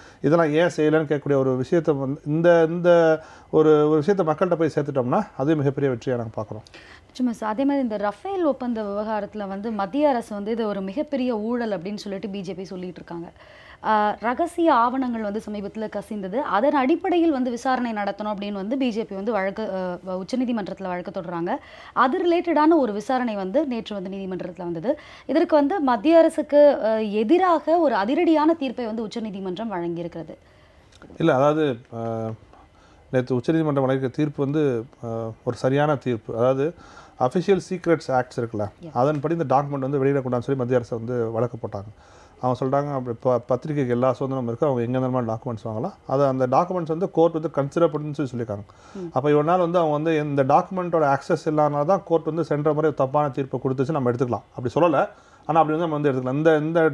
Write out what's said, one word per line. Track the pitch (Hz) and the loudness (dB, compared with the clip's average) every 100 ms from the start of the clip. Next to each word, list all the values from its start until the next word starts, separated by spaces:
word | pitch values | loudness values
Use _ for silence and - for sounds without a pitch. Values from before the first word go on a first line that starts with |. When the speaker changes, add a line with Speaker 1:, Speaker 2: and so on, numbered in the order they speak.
| - - | -16 -6
Speaker 1:
இதெல்லாம் | 143 170 160 | 2 2 4
ஏன் | 151 175 160 | 2 2 2
செய்யலைன்னு | 151 156 151 | 2 2 2
கேட்கக்கூடிய | 151 143 139 | -2 2 2
ஒரு | 135 127 | 2 0
விஷயத்தை | 127 175 160 139 | 0 0 2 0
வந்து | 135 143 147 | -2 -6 -2
இந்த, | 156 170 170 160 | 2 6 6 4
இந்த | 175 175 170 165 156 - - - | 2 4 6 6 2 -2 -20 0
ஒரு, | 156 156 151 151 | 4 6 6 4
ஒரு | 156 | 2
விஷயத்தை | 147 196 160 | 2 0 0
மக்கள்கிட்ட | 147 185 165 | 0 0 0
போய் | 160 - | 0 0
சேர்த்துட்டோம்னா | 147 139 120 175 208 - | -2 -2 0 -2 -2 -4
அது | 139 160 | 0 0
மிகப்பெரிய | 139 139 139 | 0 0 -2
வெற்றியா | 123 - 120 | -2 -4 -4
நாங்க | 113 113 | -6 -8
பார்க்குறோம். | 107 107 - - - - - | -10 -12 -16 -20 -20 -20 -16
Speaker 2:
நிச்சயமா | - 247 | -6 -4
சார். | 226 214 | -4 -4
அதே | 220 277 | -2 0
மாதிரி | 277 | 0
இந்த | 247 208 | -2 -2
ரஃபேல் | 202 - 381 392 320 | -4 -4 -6 -2 0
ஒப்பந்த | 269 247 226 | 0 -4 -4
விவகாரத்துல | 208 202 214 214 196 214 196 | -4 -4 -4 -4 -6 -8 -8
வந்து | 196 226 | -8 -6
மத்திய | 208 196 269 294 | -4 -4 0 2
அரசு | 247 233 | 0 -4
வந்து | 208 202 | -8 -6
இது | 233 220 | -2 -2
ஒரு | 202 | -4
மிகப்பெரிய | 190 190 302 269 254 220 | -6 -6 -4 -2 -2 -2
ஊழல் | 214 240 226 | -4 -4 -4
அப்படின்னு | 190 175 208 | -4 -6 -8
சொல்லிட்டு | 208 196 208 | -8 -8 -8
பி | 202 | -8
ஜே | 180 | -8
பி | 185 | -10
சொல்லிட்டு | 185 185 180 160 | -10 -10 -12 -12
இருக்காங்க. | - 170 170 - - - - - | -14 -12 -14 -18 -20 -20 -20 -6
ஆ, | - 214 208 - | 0 2 2 0
ரகசிய | 220 262 330 - 330 | -2 -2 -2 2 4
ஆவணங்கள் | 254 240 262 254 226 | 6 4 0 -2 -4
வந்து | 208 208 214 | -4 -6 -6
சமீபத்துல | 208 196 220 214 | -8 -8 -8 -8
கசிந்தது, | 208 190 214 190 220 | -8 -8 -8 -6 -4
அதன் | - 190 277 | -2 0 2
அடிப்படையில் | 302 254 339 381 349 330 | 2 2 0 2 2 2
வந்து | 269 254 | 2 -2
விசாரணை | 233 262 254 240 | -4 -2 -2 -2
நடத்தணும் | 214 202 196 214 202 | -4 -4 -4 -6 -6
அப்படின்னு | 202 | -6
வந்து | 202 196 269 | -6 -4 -2
பி | 254 | -2
ஜே | 214 | -2
பி | 226 196 | -6 -6
வந்து | 202 | -4
வழக்கு, | 214 190 202 220 190 | -2 -2 -4 -6 -4
ஆ, | 185 180 185 | -4 -6 -8
உச்சநீதிமன்றத்துல | 185 190 254 254 233 190 190 185 | -8 -4 -2 -2 -2 -4 -8 -6
வழக்கு | 180 180 196 | -6 -8 -8
தொடர்றாங்க. | 170 170 175 254 - - - | -8 -4 -4 -4 -8 -20 -4
அது | - 254 339 | 2 2 2
ரிலேட்டடான | 339 339 349 294 311 339 | 2 2 2 4 6 6
ஒரு | 247 | 4
விசாரணை | 208 208 254 240 208 | -2 -2 -2 -2 -4
வந்து | 190 233 302 | -2 0 0
நேற்று | 233 - 202 | -2 -6 -8
வந்து | 190 196 | -8 -8
நீதிமன்றத்துல | 190 185 180 180 | -8 -8 -8 -10
வந்தது. | 175 170 196 302 - - - | -8 -4 -2 -4 -6 -14 -2
இதற்கு | 294 - 302 | 0 4 4
வந்து | 285 392 | 2 2
மத்திய | 269 233 214 330 | 0 2 6 6
அரசுக்கு, | 320 320 - 294 294 254 220 | 6 2 2 6 6 6 2
ஆ, | 220 | 0
எதிராக | 220 208 220 349 370 330 - 339 | 0 0 4 4 4 2 2 2
ஒரு | 302 214 | 4 2
அதிரடியான | 202 302 339 311 302 | 0 2 4 4 4
தீர்ப்பை | 330 269 240 233 | 2 -2 -6 -6
வந்து | 220 | -6
உச்சநீதிமன்றம் | 214 233 220 190 190 180 226 | -6 -8 -8 -8 -8 -6 -6
வழங்கியிருக்கிறது. | 185 175 170 170 170 156 - _ _ _ _ _ - - - | -6 -4 -6 -8 -10 -14 -16 _ _ _ _ _ -20 -16 -2
Speaker 1:
இல்ல, | 160 131 | 2 4
அதாவது, | 147 151 151 120 127 117 | 4 2 0 -2 -8 -8
ஆ, | 113 113 113 110 - - - _ _ - _ | -6 -4 -6 -8 -16 -20 -20 _ _ -20 _
நேத்து | 131 127 123 | -2 0 -2
உச்சநீதிமன்றம் | 143 165 156 139 131 | 0 0 2 2 2
வழங்கிய | 135 131 | 0 -2
தீர்ப்பு | 139 151 143 | -2 -4 -2
வந்து, | 139 151 147 117 120 - 117 | -2 0 0 0 -6 -12 -8
ஆ, | 113 113 110 | -6 -8 -8
ஒரு | - 113 | -8 -2
சரியான | 131 139 151 139 | 0 2 2 0
தீர்ப்பு. | 127 117 - 113 | -2 -4 -4 0
அதாவது, | 123 135 151 - - - - - | 2 2 -2 -6 -16 -20 -14 -2
அஃபிஷியல் | 127 190 170 190 - | 0 0 2 0 0
சீக்ரெட்ஸ் | 185 170 156 - | -4 0 0 0
ஆக்ட்ஸ் | 131 123 - | -2 -2 -4
இருக்குல்ல, | 117 107 101 - | -4 -4 -6 -8
Speaker 2:
Yeah. | 170 | -6
Speaker 1:
அதன்படி | 123 139 151 151 170 | 0 2 0 -2 -2
இந்த | 147 147 | 2 2
டாக்குமெண்ட் | 143 139 | 0 -4
வந்து | 131 143 | -2 0
வெளியிடக்கூடாதுன்னு | 135 139 127 123 | 2 0 0 -2
சொல்லி | 117 139 | -2 -2
மத்திய | 123 127 | 0 0
அரசு | 117 113 | 0 -6
வந்து | 113 123 113 | -4 -4 -2
வழக்கு | 113 - 110 | -2 -2 -4
போட்டாங்க. | 110 104 101 - - - - - | -10 -10 -12 -18 -20 -20 -20 -4
அவங்க | 127 123 135 | -2 -2 0
சொல்றாங்க, | 139 143 | 0 0
அப்படி | 139 123 117 | -4 -6 -4
ப-, | 131 123 - | 0 0 0
பத்திரிகைக்கு | 127 156 147 127 | -4 -2 -2 0
எல்லா | 120 131 120 | 2 2 0
சுதந்திரமும் | 135 135 | -2 -4
இருக்கு, | 117 117 151 | -4 -2 0
அவங்க | 127 | 0
எங்க | 117 127 | 0 0
இருந்த | 131 | 0
மாதிரி | 127 113 | 0 -2
டாக்குமெண்ட்ஸ் | 110 131 113 117 | -4 -6 -8 -8
வாங்கலாம், | 110 170 - - | -6 -8 -10 -4
அது | 135 139 | 0 2
அந்த | 131 127 | 2 2
டாக்குமெண்ட்ஸ் | 135 180 185 160 | 2 2 -2 -4
வந்து | 160 190 | -4 -2
கோர்ட் | 165 165 | 2 2
வந்து | 160 156 | 2 -4
கன்சிடர் | 147 139 175 165 | -2 -2 0 0
பண்ணுன்னு | 151 151 | 0 -6
சொல்லி | 147 139 120 | -6 -6 -4
சொல்லியிருக்காங்க. | 110 101 101 - - 196 | -6 -8 -10 -20 -18 -14
Speaker 2:
ம். | 175 | -6
Speaker 1:
அப்ப | 135 147 | -2 2
இவ்வளவு | 147 | 4
நாள் | 151 185 | 4 2
வந்து | 170 175 | 2 2
அவங்க | 160 147 | 2 0
வந்து | 160 156 151 | 0 0 0
இந்த | 139 | 0
டாக்குமெண்ட்டோட | 135 151 180 185 175 165 143 | 4 4 2 -4 -2 2 2
ஆக்சஸ் | 139 - 165 165 | 2 0 -2 0
இல்லாதனால | 151 151 147 147 | 2 2 2 2
தான் | 196 - | 0 2
கோர்ட் | 165 | 0
வந்து | 160 160 151 | 0 -4 -2
சென்ற | 147 151 | 0 0
முறை | 147 156 | 2 2
தப்பான | 143 131 147 147 | 2 0 2 0
தீர்ப்பை | 143 135 131 | -2 -4 -4
கொடுத்துச்சு, | 135 131 131 | -2 -2 0
நம்ம | 156 123 | 0 0
எடுத்துக்கலாம், | 120 127 107 - - | 0 0 -2 -6 -8
அப்படி | 123 | -4
சொல்லல. | - 175 143 202 - - - - | 2 4 4 0 -4 -20 -12 0
ஆனா | 160 | 2
அப்படி | 151 156 | 2 2
வந்து | 170 | -2
நம்ம | 151 | 0
வந்து | 147 | 0
எடுத்துக்கலாம். | 131 127 139 | 0 -2 2
இந்த, | 160 156 | 4 4
இந்த | 156 165 160 | 2 2 2